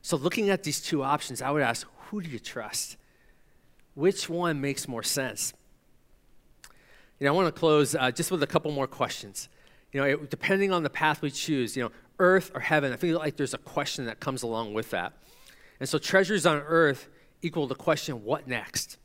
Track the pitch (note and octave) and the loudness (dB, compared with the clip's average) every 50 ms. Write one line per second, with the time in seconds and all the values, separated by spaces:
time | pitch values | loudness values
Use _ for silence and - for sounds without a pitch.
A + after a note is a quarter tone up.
0 | - - F3 C#3+ C3 F3+ - A#3 G#3+ G3 G3 - - D3+ C#3+ - - - E3+ C#3+ | -2 -2 -2 0 0 0 0 2 2 2 2 0 0 -4 -6 -4 -4 -2 -2 0
1 | C3+ C3+ C#3+ C#3+ - - B2+ - B2+ C3+ C#3+ D3+ C#3 A#2 A#2+ - - - _ - | 2 0 0 0 -2 -6 -8 -6 -4 -2 0 2 2 2 0 -2 -6 -12 _ -20
2 | - - G#3 G#3 E3+ E3 C3 A2 - - - B2+ A2 G2+ - - - - - - | -14 -8 -8 -8 -8 -8 -10 -10 -12 -10 -10 -10 -10 -6 -6 -8 -8 -8 -12 -20
3 | _ _ _ _ _ _ _ _ _ _ _ _ _ _ _ _ _ _ _ C#3+ | _ _ _ _ _ _ _ _ _ _ _ _ _ _ _ _ _ _ _ 0
4 | C#3+ F#3 G3 - - - E3 E3+ F3 E3+ D#3 C#3+ C3+ C#3 C3+ C3+ - - B2 A2+ | 2 2 2 2 -6 -4 -2 0 0 0 0 0 -2 -4 -4 -4 -6 -8 -8 -6
5 | G#2+ - - C#3+ C3 B2 G#2+ - - - - _ _ _ _ _ _ _ _ _ | -4 -2 -2 -2 -2 -4 -4 -6 -6 -6 -8 _ _ _ _ _ _ _ _ _
6 | _ _ - _ _ _ _ - _ _ _ _ - - - - _ _ - - | _ _ -20 _ _ _ _ -20 _ _ _ _ -20 -20 -20 -20 _ _ -20 -20
7 | _ _ _ _ C#3 C#3+ D3 F3+ F#3+ E3 D3 - E3+ D#3+ D3+ D3+ D3 C3 - D3+ | _ _ _ _ 2 4 4 4 4 2 2 2 4 6 6 6 6 4 2 2
8 | C3 B2+ B2+ - E3 - F#3+ E3 F3 - - E3 - D#3 D3 C#3 C3+ B2+ - - | 2 0 2 0 -2 -2 0 0 0 2 2 0 0 0 -4 -4 -4 -4 -2 -4
9 | B2+ A2+ - - - G2+ G2 - - - _ _ - - - - _ _ - C#3 | -4 -4 -4 -8 -12 -12 -14 -14 -14 -14 _ _ -20 -20 -20 -20 _ _ -2 0
10 | C#3 C#3+ C3+ D3+ D3+ C3+ - - - - G3 G3 G3 G3 F#3 F3 D#3 C#3 - - | 2 2 2 0 -2 -8 -8 -4 0 2 2 2 4 2 2 2 0 0 -2 2
11 | D#3+ D#3 D3 - - C#3+ C3+ - - - D#3 C3+ B2 G#2+ - C3 A#2+ A2+ - - | 2 2 2 2 -2 -4 -4 -4 -2 0 0 0 0 0 -2 -4 -4 -4 -6 -12
12 | _ _ _ - F#3 F3+ F#3 F#3+ F3 - - C#3 - - D#3+ D3+ C#3+ C3+ A#2+ A2+ | _ _ _ 4 6 6 6 6 4 0 -8 -6 0 2 2 2 2 0 -2 0
13 | - F3 D#3+ E3 D#3 D#3 - - C#3+ B2 - - - - - D#3 C#3+ - - - | 0 0 0 0 0 -4 -2 -2 -4 -4 -4 -8 -10 -6 -4 -4 -4 -2 -4 -6
14 | C3 A#2 A2 - - C#3+ C3 B2 B2 A#2 A2+ A2+ A2+ G#2+ G#2 A2 A2 - - F#2 | -6 -8 -8 -6 -6 -4 -4 -4 -4 -2 -2 -2 -4 -2 -4 -4 -4 -2 -2 -4
15 | F2 - - - - - - - - - - - - - _ _ C3 C3+ - D3 | -4 -4 -8 -14 -20 -20 -20 -20 -20 -20 -20 -20 -20 -20 _ _ -4 -2 -2 -2
16 | - - - F#3+ G3 E3 G#3+ F#3+ C#3+ F3 D#3 D3 C#3+ D3+ E3 E3 E3 D3 C3+ C3 | 0 4 4 4 4 4 2 4 4 4 2 2 0 2 4 6 6 6 4 0
17 | - - - - _ _ _ _ - E3+ D3+ E3+ D3 B2 C3 - - F3 D#3 - | -6 -20 -20 -20 _ _ _ _ -10 -6 -4 -4 -4 -4 -4 -4 0 0 0 0
18 | - - C3+ A#2 G#2 A2 C#3+ D3+ D3 C3 B2 A2+ G2 - - - - - - _ | 0 -6 -8 -8 -2 -4 -4 -4 -2 -6 -6 -6 -6 -6 -6 -8 -8 -8 -14 _